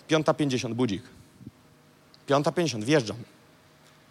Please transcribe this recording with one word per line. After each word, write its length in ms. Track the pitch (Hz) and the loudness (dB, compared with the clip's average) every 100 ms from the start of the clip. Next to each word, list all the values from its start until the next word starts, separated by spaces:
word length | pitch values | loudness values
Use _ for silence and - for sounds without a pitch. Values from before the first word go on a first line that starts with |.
| - | -2
piąta 260 | 160 156 | 0 2
pięćdziesiąt, 400 | 147 147 127 117 | 0 0 0 -2
budzik. 280 | 117 127 92 - - - - - - - - - _ _ - - | 0 0 -2 -8 -20 -20 -20 -20 -20 -20 -20 -20 _ _ -10 0
Piąta 260 | 139 147 | 2 2
pięćdziesiąt, 320 | 180 165 117 | 0 -2 -2
wjeżdżam”. 320 | 107 156 110 117 - - - - - - - - _ | 2 2 0 -6 -14 -20 -20 -20 -20 -20 -20 -20 _